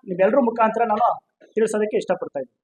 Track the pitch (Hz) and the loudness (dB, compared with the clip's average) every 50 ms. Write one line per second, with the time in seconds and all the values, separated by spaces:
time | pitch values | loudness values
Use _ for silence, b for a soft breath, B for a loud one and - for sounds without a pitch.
0 | _ 202 185 170 185 202 226 285 254 233 226 - 226 214 - 233 233 220 214 214 | _ -10 0 2 2 4 4 4 2 2 2 2 0 0 2 0 0 0 0 0
1 | 240 220 - - _ _ _ _ - _ _ 208 220 208 214 214 214 214 - 208 | 0 0 -2 -4 _ _ _ _ -20 _ _ -2 0 0 0 -2 -2 0 -2 -4
2 | - - 185 175 - 147 _ 139 131 - _ _ | -2 -2 -4 -4 -4 -8 _ -8 -10 -10 _ _